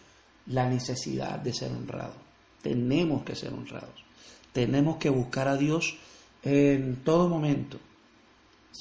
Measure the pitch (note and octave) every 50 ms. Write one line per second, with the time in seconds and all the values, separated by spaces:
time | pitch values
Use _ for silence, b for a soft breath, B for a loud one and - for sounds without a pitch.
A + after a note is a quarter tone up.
0 | B B B B B B B B _ - B2 B2+ B2+ B2+ B2+ B2 B2 - B2+ B2+
1 | - - - C2 - - - - - B2 - - - C2 B1 A#1+ - - - -
2 | - - - - - - _ _ _ _ _ _ - D3 C3 B2 A#2+ B2 C3+ D#3+
3 | F3+ E3 C#3+ B2 - - - - - - - - - - - - - - - -
4 | - - B B B B B B B B - C3 A#2+ A#2+ B2+ C#3 C#3+ D#3+ D#3 D#3+
5 | - D3+ C3+ B2+ B2 B2+ - C3+ C3+ C#3 C#3 C3+ C#3+ D3+ D#3 E3 D#3 - - B
6 | B B B B B B B _ - C3+ C#3+ C#3+ C#3+ C#3+ C#3 C3+ C3+ C3 B2+ B2+
7 | - D#3 D#3+ E3+ F3+ F3 E3+ D#3+ D3+ D3+ C#3 C3+ B2+ - - - - - _ _
8 | _ _ _ _ _ _ _ _ _ _ _ _ _ _ - -